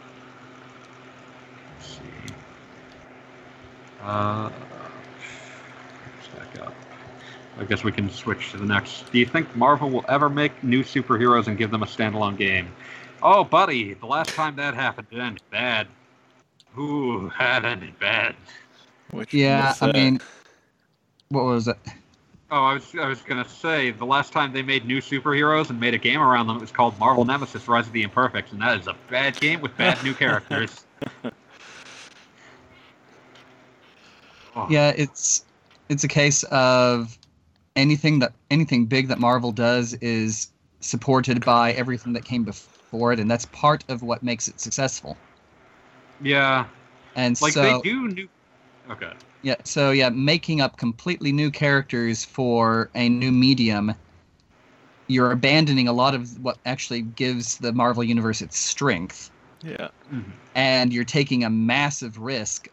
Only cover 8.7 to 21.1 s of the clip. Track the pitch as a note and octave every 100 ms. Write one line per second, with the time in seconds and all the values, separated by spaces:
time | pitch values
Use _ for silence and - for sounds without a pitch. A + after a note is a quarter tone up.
8.7 | G2+ - - - B2 A#2+ E3 D#3 A#2 B2+
9.7 | C#3+ C#3+ B2 - C#3 D3 C#3+ D3 - C3
10.7 | B2+ B2+ C#3 B2 A2+ B2 A#2+ A2 G#2 A2
11.7 | G#2+ G#2 - A2 G#2+ G#2 G2 G2 F#2+ F2
12.7 | - - - - - E3 G3 D#3 D#3+ F#3
13.7 | C3 G2+ G2 A2+ C#3+ D#3 - D#3 C#3 C#3+
14.7 | B2+ B2+ A2+ A2 A2+ B2 G2+ - G#2 B2
15.7 | A2+ G2+ - _ _ _ _ _ _ _
16.7 | A#2+ D3 D3 B2+ A2+ F#2 - B2 B2+ A#2
17.7 | A2 F2+ - G2+ A2+ A2 - - - -
18.7 | _ _ _ - - - C#3+ C#3 C3+ C3+
19.7 | C3+ C3+ C3+ C3 C3 - - _ _ _
20.7 | _ _ _ _